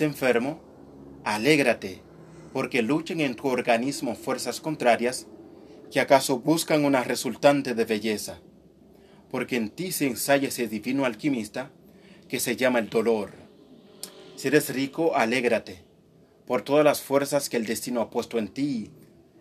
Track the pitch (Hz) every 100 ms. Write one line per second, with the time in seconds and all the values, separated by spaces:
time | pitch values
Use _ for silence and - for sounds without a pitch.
0 | 151 143 131 117 131 165 - - - -
1 | - - - 107 120 156 151 110 98 90
2 | - - - - - 131 - 131 110 151
3 | 160 165 143 117 139 123 117 117 127 139
4 | 131 104 - 131 127 117 160 151 123 110
5 | 117 127 - - - - - - - 135
6 | 127 135 - 131 143 160 - 156 143 135
7 | 117 120 131 107 143 143 127 117 110 110
8 | 110 104 - 87 - - - _ - -
9 | - - - 127 120 127 107 - 185 -
10 | 143 113 - 139 135 - 117 107 120 135
11 | 131 113 151 127 104 127 135 - - -
12 | - - - 127 - 110 127 123 104 117
13 | 110 110 98 - - - - - - -
14 | - - - - 135 147 - 135 135 -
15 | 165 139 113 127 120 110 - 87 - _
16 | _ _ _ _ - 123 104 143 151 127
17 | - 139 139 143 - 120 107 110 - 120
18 | 107 123 110 117 104 - 147 127 104 -
19 | - - _ -